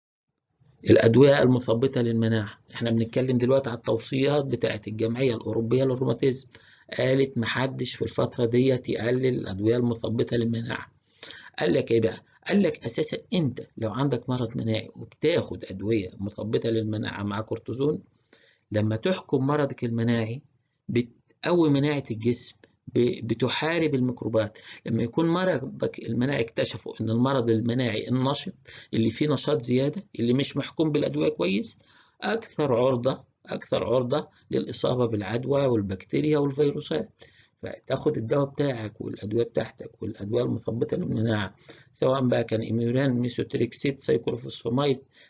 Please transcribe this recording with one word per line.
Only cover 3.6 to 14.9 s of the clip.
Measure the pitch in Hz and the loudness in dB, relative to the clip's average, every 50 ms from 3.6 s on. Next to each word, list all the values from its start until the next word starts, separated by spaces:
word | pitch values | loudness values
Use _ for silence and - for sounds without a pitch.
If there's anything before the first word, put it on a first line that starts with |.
| 135 117 | 2 0
على | 117 117 | -6 -4
التوصيات | - 123 117 113 - - 143 135 135 139 147 147 139 | -2 -2 -2 -2 -2 -4 -2 0 0 2 2 0 0
بتاعة | 135 123 - 113 - 113 104 - 104 | -2 -2 -2 -2 -2 -2 -4 -8 -8
الجمعية | 107 107 113 113 117 131 139 127 113 | -4 -2 -2 -2 0 0 0 0 0
الأوروبية | - - 107 107 117 117 113 127 131 131 | 0 -4 -4 -2 -2 0 2 2 2 4
للروماتيزم، | 131 123 127 135 131 123 - 143 135 123 127 - - - - - - - _ - - - - | 2 2 0 0 -2 0 2 2 0 0 0 -6 -14 -20 -20 -20 -20 -20 _ -18 -10 -4 0
قالت | 123 131 131 139 135 135 - 117 | 2 2 4 4 2 2 0 -2
محدش | 113 113 - 120 131 135 131 131 127 120 - | -2 -2 0 0 -2 -2 -2 -4 -4 -4 -2
في | - | -2
الفترة | 117 - - - 127 123 - - 123 | -2 -2 0 -2 -2 -2 0 0 0
ديت | 113 117 123 131 131 127 120 - - | 2 4 4 4 4 2 2 -2 -4
يقلل | - - 107 117 127 127 131 | -4 -2 0 0 0 2 2
الأدوية | 131 123 - - - 95 95 104 110 117 123 | 0 0 0 -2 -4 -4 0 2 2 2 2
المثبطة | 123 120 117 113 - 110 110 120 123 - 123 120 | 2 0 -2 -2 -4 -4 -2 -2 -2 0 0 0
للمناعة. | 113 117 117 113 113 123 - - - - _ _ _ _ _ - - - - - - - - - | 0 0 -2 -2 -4 -6 -8 -8 -10 -12 _ _ _ _ _ -16 -14 -14 -14 -14 -18 -14 -6 -2
قال | 156 175 156 | 0 2 2
لك | 135 120 - | 2 2 2
إيه | 117 117 | 2 4
بقى؟ | - 117 - - - _ _ _ _ - | 4 2 0 -4 -10 _ _ _ _ 0
قال | 175 202 190 | 2 4 4
لك | 160 151 - - | 4 2 -2 -4
أساسًا | - - - 156 - - - - _ 226 | -4 -2 0 0 0 -2 -4 -6 _ 0
أنت | 185 160 123 - - - - _ - | 2 2 0 -2 -4 -10 -14 _ -6
لو | 113 107 | -4 -4
عندك | 101 123 139 143 139 123 - 127 | -2 -2 0 0 -2 -2 -2 -4
مرض | 127 123 123 113 127 131 | -2 -2 -2 -4 -4 -4
مناعي | 123 113 110 104 - - | -2 -2 -2 -2 -4 -8